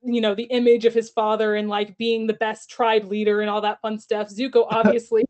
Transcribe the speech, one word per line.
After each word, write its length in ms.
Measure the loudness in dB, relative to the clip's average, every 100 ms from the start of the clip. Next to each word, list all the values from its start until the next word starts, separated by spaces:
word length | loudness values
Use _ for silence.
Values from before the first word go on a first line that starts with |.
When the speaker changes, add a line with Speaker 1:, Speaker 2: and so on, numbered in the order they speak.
Speaker 1:
you 180 | -4 -2
know, 140 | 0 -2
the 80 |
image 420 | -4 0 4 4 4
of 80 |
his 160 | 0 -2
father 460 | -2 -2 0 0 0
and, 140 | -2
like, 280 | -4 -6 -4
being 300 | -2 -2 -2
the 60 | -2
best 340 | -4 -4 -12
tribe 360 | -2 2 2 0
leader 360 | -2 0 0
and 80 | 0
all 120 | -2
that 200 | -2 -4
fun 160 | -6 -8
stuff. 300 | -6 -6 -4
Zuko 380 | -6 0 2 2
Speaker 2:
<laughs> 40 |
Speaker 1:
obviously 520 | 2 2 2 0 0 0